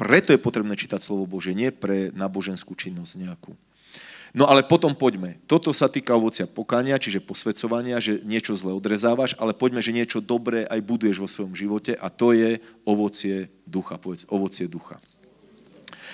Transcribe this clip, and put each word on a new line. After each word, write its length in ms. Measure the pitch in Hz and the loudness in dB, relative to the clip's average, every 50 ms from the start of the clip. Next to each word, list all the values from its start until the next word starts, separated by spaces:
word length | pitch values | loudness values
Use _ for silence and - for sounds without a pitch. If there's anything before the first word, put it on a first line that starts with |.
preto 320 | - 104 123 180 196 - 151 | 2 6 6 6 8 8 6
je 80 | 123 | 6
potrebné 320 | - 123 107 117 107 104 104 | 6 2 0 0 -2 -2 -2
čítať 280 | 98 - - - 95 | -4 -4 -6 -6 -6
slovo 280 | - - 104 98 95 90 | -4 -4 -2 -2 -2 -4
Božie, 240 | 92 95 85 92 92 | -6 -6 -4 -4 -2
nie 160 | 101 120 131 | 0 0 -2
pre 440 | 123 - - 98 98 95 95 90 - | -2 -2 -2 -2 0 0 0 -2 -4
náboženskú 560 | 92 95 98 95 98 92 98 95 87 - - 90 | -4 -6 -4 -4 -4 -4 -4 -6 -8 -8 -10 -12
činnosť 400 | - - 92 90 87 87 85 - 92 92 92 | -10 -10 -10 -10 -10 -10 -12 -12 -12 -12 -12
nejakú. 240 | 87 - - - 85 - _ _ _ _ _ - - - - - - - - - - | -12 -14 -16 -20 -20 -20 _ _ _ _ _ -20 -20 -20 -18 -18 -18 -20 -20 -8 2
No 80 | - 139 | 4 6
ale 160 | 147 139 139 | 8 8 8
potom 320 | 131 - 165 170 170 151 139 | 8 6 4 4 6 2 2
poďme. 480 | - 135 127 107 95 92 90 85 - _ - | 2 2 2 2 2 -4 -8 -10 -14 _ 2
Toto 240 | 151 165 165 165 139 | 2 2 4 2 2
sa 160 | - 147 127 | 2 2 0
týka 240 | - 139 123 - 120 | 0 -2 0 2 2
ovocia 320 | 117 110 113 - - 90 | 4 4 2 0 -2 -4
pokania, 560 | 87 - - 107 - - 120 127 135 139 131 | -6 -6 -8 -4 -2 0 0 0 0 0 0
čiže 240 | - 113 98 95 - | -2 -2 -4 -4 -4
posväcovania, 800 | - 98 - - 110 104 - - 113 117 117 120 123 120 120 110 | -6 -8 -4 -4 -4 -2 -2 -2 -2 -2 -2 -2 -2 -2 -2 0
že 160 | 107 104 98 | 0 -2 -2
niečo 320 | - 104 110 113 110 - 110 | -2 -2 -4 -2 -2 -2 -4
zlé 240 | 95 90 95 92 | -4 -4 -4 -4
odrezávaš, 560 | 95 98 104 107 104 110 120 120 123 131 120 - - | -4 -2 0 0 2 4 2 4 4 2 -2 -2 -2
ale 160 | 113 113 104 | -2 -2 0
poďme, 240 | - 127 127 123 120 | 0 0 0 0 0
že 160 | 107 117 113 | -2 -2 -2
niečo 240 | 120 117 117 - 117 | -2 -2 -2 -4 -6
dobré 480 | 104 - 120 120 117 120 113 113 110 - | -2 0 -2 0 0 0 -2 -2 -2 -2
aj 160 | 113 110 101 | -4 -4 -2
buduješ 400 | 98 117 113 113 107 98 92 98 | -2 -2 0 2 2 0 0 -4
vo 40 | 92 | -6
svojom 260 | - - 104 95 92 | -6 -8 -8 -8 -8
živote 400 | 87 101 101 104 107 - - 120 | -6 -4 -2 -2 -2 -2 -4 -4
a 160 | - - 95 - | -4 -6 -8 -2
to 240 | - 120 120 120 | 2 4 6 6
je 240 | 113 113 113 113 113 - - - _ _ | 6 4 4 0 -2 -6 -12 -20 _ _
ovocie 640 | - 104 104 104 101 101 - - 98 98 95 92 - - _ _ | 0 2 2 2 0 0 -2 -2 -2 -4 -4 -6 -8 -14 _ _
ducha. 320 | - 82 92 90 - 87 | -6 -6 -6 -4 -6 -10
Povedz, 320 | 82 - 92 90 82 - - | -10 -10 -10 -10 -10 -6 -4
ovocie 400 | 104 98 98 92 - - 90 87 | -2 -2 -2 -2 -2 -6 -6 -6
ducha. 320 | 82 85 - - - - - _ _ _ _ - _ _ _ - - - - - - - - - - - - - | -8 -12 -14 -14 -18 -20 -20 _ _ _ _ -20 _ _ _ -20 -20 -20 -20 -20 -20 -18 -16 -16 -16 -14 -16 -16